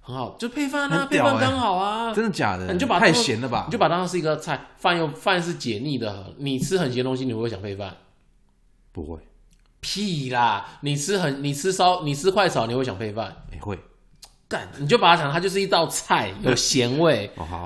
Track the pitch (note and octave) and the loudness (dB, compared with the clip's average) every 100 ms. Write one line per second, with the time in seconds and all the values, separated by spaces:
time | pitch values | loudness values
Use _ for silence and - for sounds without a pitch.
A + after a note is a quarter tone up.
0 | - B2+ A2+ - A#3+ D4 C#4+ C#4+ C#4 C#4 | -10 -8 -8 -8 -8 -4 -4 -2 0 -2
1 | C#4 D4 C#4 C4+ C4 C4 A3+ F#3 G3+ G#3+ | 0 2 4 4 2 2 0 0 0 -2
2 | A#3 G#3 A3+ E3 A#2 F#2 F#2 F3 C4 F#3+ | -2 0 0 0 0 0 -2 -2 2 6
3 | G#3+ E3 A#3 A2 B2+ A2+ B2 A3 E3 E3+ | 6 6 2 -2 -2 -2 -2 2 2 2
4 | F3+ F3+ D#3 D3+ E3+ C#3 - - F#3 E3+ | 0 -2 -2 -2 -4 -8 -8 -2 0 2
5 | D#3+ C#3+ - F3+ E3+ D3 B2 G#2 D3 C3 | -2 -2 0 0 0 -4 -4 -4 -4 -4
6 | A2 G2 F#2+ - C#3+ C3 - F#3 D3 A#2+ | -4 -8 -14 -8 -4 -2 0 0 0 0
7 | C3 C3 C3 A2 A#2 G#2+ G#2 G2 F#2+ - | -2 -2 -2 -2 -4 -4 -8 -8 -10 -12
8 | _ _ _ _ _ _ _ _ _ - | _ _ _ _ _ _ _ _ _ -14
9 | D2+ E2 - _ _ _ _ _ - F#3 | -12 -14 -16 _ _ _ _ _ -8 -4
10 | G#3 D#3 B2+ B2 A#2 G#2+ - - C#3+ C#3+ | -2 -4 -2 2 2 2 -6 -8 -4 -2
11 | F#3+ G3 D#3+ C#3 C#3+ C#3+ F#3+ F#3 F3+ F3+ | 0 0 0 -2 -4 -2 -2 4 4 4
12 | D3+ C#3+ F#3+ F#3+ F3+ D3 A2+ B2 B2 F2+ | -2 0 2 4 2 2 0 0 -2 -4
13 | G#2+ G#2 - - - F2 G#2 F#2 - _ | -6 -6 -8 -10 -16 -12 -8 -10 -12 _
14 | _ _ - _ _ F#3 F2+ - C#3+ A#3 | _ _ -20 _ _ -10 -10 -6 2 4
15 | F#3 E3+ C#3+ E3 F#3 F#3+ G3 F#3+ D#3 - | 6 6 4 0 0 0 2 2 2 -2
16 | - F3 G#2 G2+ G#2 - - C3+ A#2+ C3+ | 0 0 0 -2 0 2 2 2 2 4
17 | E3 A#2 G2 - D#2+ E2 | 4 4 -2 -8 -8 -8